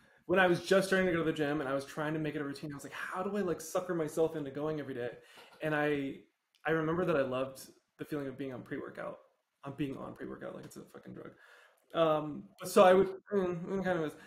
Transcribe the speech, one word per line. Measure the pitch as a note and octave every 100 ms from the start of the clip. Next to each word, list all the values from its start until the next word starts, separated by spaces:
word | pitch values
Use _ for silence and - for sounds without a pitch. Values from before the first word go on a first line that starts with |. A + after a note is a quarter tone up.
| _ _ -
when | F#3
I | F#3
was | E3+
just | - F#3+ F#3+
starting | F#3+ F#3
to |
go | E3+
to |
the | D#3+
gym | D#3 C#3+ D3+
and | C3
I |
was | C#3
trying | C3+ - D3+
to | D#3+
make | D#3
it | D3+
a |
routine, | C#3+ C#3 D#3
I |
was | C#3+
like, | C3+
"How | - - F3+
do | G3 G3+
I, |
like, | F#3 D#3
sucker | - F#3 F3+
myself | F3 D3+ E3 D#3+ D#3+
into | C#3
going | C#3+ D3+ D#3
every | C3+
day?" | B2 A#2+ A2+ - - - -
And | D#3
I, | D3+ D3 C#3+ C#3 - - _ _ _ D3+
I |
remember | D#3+ D#3 E3+
that | F3 D3+
I |
loved | B2+ B2+ C3+ - - - _ -
the |
feeling | - D3 C3+
of | B2+
being | C3+
on | B2
pre-workout. | - C3+ B2 - - - _ _ _ _
I'm | C#3
being | C3+ C#3+ C3
on | C3+
pre-workout | - C3 C3 C3 -
like |
it's | - -
a |
fucking | - - -
drug. | B1 - - - - - _ _
Um, | F3 D#3+ D3+ D3+ C#3 - -
so | - A3
I | F#3
would, | F#3+ F#3+ - -
mm, | G3+ F3+ E3+
mm, | F3+ F#3+
kind | F#3 F3
of | D3+
is. | -